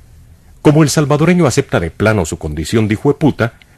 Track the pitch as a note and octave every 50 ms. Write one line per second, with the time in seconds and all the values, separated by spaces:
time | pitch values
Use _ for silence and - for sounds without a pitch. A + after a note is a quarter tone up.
0 | - - - - - - - _ _ - - - - D#3+ C#3+ D#3 D#3 C3 - D#3+
1 | D3+ C3+ D3 C3 B2 F3 F3+ F3+ E3 B2 - C#3+ - - - G#2 E2 E2 - -
2 | G2 A2 A2 G#2 E2+ - - - - D#2 D2+ D#2+ D#2+ - G#2+ A2+ A2 G2+ A2+ -
3 | - C#3+ C#3 - D#3+ C3 - - A2 A#2 - - _ _ _